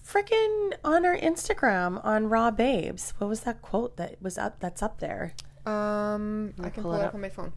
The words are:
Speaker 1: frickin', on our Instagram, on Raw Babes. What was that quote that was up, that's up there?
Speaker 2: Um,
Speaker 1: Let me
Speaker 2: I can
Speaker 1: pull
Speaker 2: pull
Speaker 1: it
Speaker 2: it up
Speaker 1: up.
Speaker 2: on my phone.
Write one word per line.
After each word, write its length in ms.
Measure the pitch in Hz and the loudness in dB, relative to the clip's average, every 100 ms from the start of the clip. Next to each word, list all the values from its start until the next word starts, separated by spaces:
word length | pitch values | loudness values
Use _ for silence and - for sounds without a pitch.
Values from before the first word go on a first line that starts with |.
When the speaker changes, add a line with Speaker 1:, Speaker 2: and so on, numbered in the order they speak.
| - | 0
Speaker 1:
frickin', 680 | 403 403 440 440 427 403 - | 0 4 4 4 2 0 0
on 220 | 302 330 359 | 2 4 6
our 100 | - | 4
Instagram, 840 | 320 330 - - 247 190 180 185 214 | 2 0 -2 2 4 4 2 0 2
on 240 | 214 214 | 2 4
Raw 220 | 226 233 | 4 4
Babes. 640 | 220 247 226 - - - - | 4 2 2 0 -6 -8 -4
What 100 | 202 | -2
was 120 | 220 | -2
that 220 | - 226 | -4 -8
quote 340 | - 196 240 - | -4 -2 -2 -4
that 240 | 170 - | -8 -6
was 160 | 185 180 | -8 -4
up, 220 | 175 - | -6 -4
that's 240 | 180 180 | -8 -2
up 160 | 214 - | -4 -2
there? 340 | - - 175 - - - 220 | -6 -4 -6 -8 -14 -10 -4
Speaker 2:
Um, 880 | 214 208 208 208 208 214 214 208 - | -2 0 0 -2 -2 -2 -4 -6 -6
Speaker 1:
Let 20 | |
me 60 | 180 | -8
Speaker 2:
I 40 | |
can 140 | 208 | -4
Speaker 1:
pull 80 | 175 | -2
Speaker 2:
pull 80 | 170 | 0
Speaker 1:
it 40 | |
Speaker 2:
it 20 | - | 0
up 40 | |
Speaker 1:
up. 60 | 208 | -2
Speaker 2:
on 60 | |
my 80 | 196 | -8
phone. 240 | - 175 | -6 -6